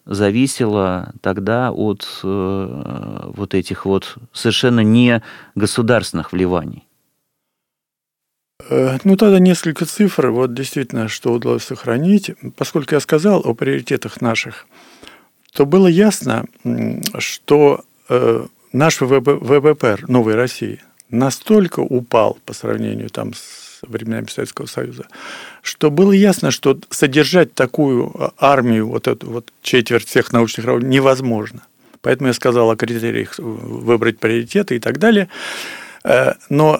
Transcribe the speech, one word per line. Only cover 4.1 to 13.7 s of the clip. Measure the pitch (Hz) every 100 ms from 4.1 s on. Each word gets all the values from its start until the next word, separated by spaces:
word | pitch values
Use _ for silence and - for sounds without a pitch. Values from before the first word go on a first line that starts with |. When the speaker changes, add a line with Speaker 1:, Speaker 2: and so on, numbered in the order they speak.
| - -
Speaker 1:
совершенно | - 120 98 127 120
не | 107 113 123 117 - - -
государственных | - 104 - 117 120 95 87 80
вливаний? | 87 90 87 73 - - _ _ _ _ _ _ _ _ _ _ _ _ _ _ _ _ _ -
Speaker 2:
Э, | 131 131 135
ну, | 196 190
тогда | 214 190
несколько | 185 175 165 147 160
цифр, | - 202 165 131
вот | 117 127 120
действительно, | 135 - 123 127 110
что | - 127
удалось | 120 120 120
сохранить. | - 95 120 117 165 202 196 - 135 -
Поскольку | 131 170 139 147
я |
сказал | - 156 185 190 -
о |
приоритетах | 117 135